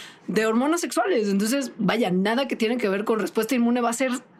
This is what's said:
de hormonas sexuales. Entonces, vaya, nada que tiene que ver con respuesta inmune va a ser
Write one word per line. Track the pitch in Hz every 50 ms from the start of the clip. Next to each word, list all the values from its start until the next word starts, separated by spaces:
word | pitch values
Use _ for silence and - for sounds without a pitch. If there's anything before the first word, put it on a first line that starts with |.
| - - - - - -
de | 180 214 220
hormonas | 220 220 233 262 302 330 339
sexuales. | - 254 - 320 - 392 359 233 208 202
Entonces, | 196 196 208 214 269 285 262 240 - -
vaya, | 208 175 214 226 233 185
nada | 180 185 190 208 233 262 277
que | 247 -
tiene | - 226 220 247
que | 240 226 196
ver | 190 202 214
con | - 226 214
respuesta | 196 175 - 220 214 214 269
inmune | 240 233 233 240 254
va | 233 226
a | 233
ser | - 269 254 247 - - - -